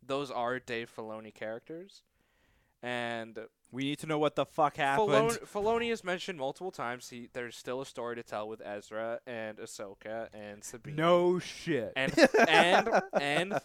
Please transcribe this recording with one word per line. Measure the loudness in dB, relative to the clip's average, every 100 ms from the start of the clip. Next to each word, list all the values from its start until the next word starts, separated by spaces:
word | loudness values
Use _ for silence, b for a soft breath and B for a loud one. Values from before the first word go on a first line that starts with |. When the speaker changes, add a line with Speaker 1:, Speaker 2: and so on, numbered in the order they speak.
Speaker 1:
those | -6 -4 -4
are | -2 -2 -2
Dave | -4 -6 -6
Filoni | -10 -10 -10 -14
characters. | -10 -8 -8 -10 -14 -14 -20 _ _ _ _ _ _ _ _
And | -6 -4 -4 -6 -8 -12 -14 _ _
Speaker 2:
We | -6
need | -4 -4
to | -2
know | 0
what | 0
the | 0
fuck | -2 2 2
Speaker 1:
Filoni, | 2 2 2 4
Speaker 2:
happened. | 4 4 0 -6
Speaker 1:
Filoni | -2 0 0 0
has | -2
mentioned | -4 -4 -6 -4
multiple | -6 -6 -8
times | -6 -6 -6 -10
he, | -14 -12
there's | -8 -8 -8
still | -8 -6
a | -6
story | -8 -8 -8
to |
tell | -6 -6 -6
with | -8
Ezra | -8 -8 -8 -6 -4 -6
and | -8 -8 -8 -10
Ahsoka | -12 -12 -12 -12 -10 -8 -8
and | -10 -14 -14
Sabine. | -14 -14 -8 0
Speaker 3:
No | 4 6 4 0
shit. | -2 -8 -2 -2 0
Speaker 1:
And, | -2 0 6 6
Speaker 3:
<laughs> | 8 8
Speaker 1:
and, | 8 8 6 6 2 2 2
and | 2 2 0 -2